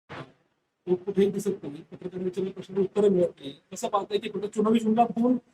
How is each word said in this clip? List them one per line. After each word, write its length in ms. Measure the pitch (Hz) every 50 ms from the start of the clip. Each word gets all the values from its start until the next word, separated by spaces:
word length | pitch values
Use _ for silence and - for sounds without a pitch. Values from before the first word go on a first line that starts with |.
| _ - - - 139 - _ _ _ _ _ _ _ _ _ _ -
तो 80 | 175 180
कुठेही 360 | 175 - 202 190 185 202 202
दिसत 160 | 185 196 202
नाही, 280 | 202 - - - 147 143
पत्रकार 480 | 160 - - 185 - - 180 180 185 185
विचारलेल्या 300 | 185 180 196 185 190 -
प्रश्नाला 300 | 190 180 - 190 196 190
उत्तरं 260 | 185 - 202 208 202
मिळत 320 | 190 180 175 165 - -
नाही. 140 | 147 139 139 - _ - 190
कसं 160 | - 233 214
पाहताय 300 | - 196 190 - 208 202
की 100 | 220 214
कुठं 180 | - 190 208
चुनावी 340 | 202 - 220 202 220 233 226
शुल्कात 380 | 220 220 220 233 233 233 - 233
होऊन 180 | 233 254 254 240 - _